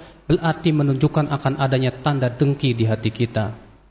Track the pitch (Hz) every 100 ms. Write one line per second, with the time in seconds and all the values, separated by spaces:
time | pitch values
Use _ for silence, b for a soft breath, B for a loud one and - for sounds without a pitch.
0 | B B - 165 165 156 170 151 143 131
1 | 143 156 147 143 135 139 135 131 127 -
2 | 151 139 127 117 143 139 135 117 110 110
3 | 110 - 117 110 107 110 - - _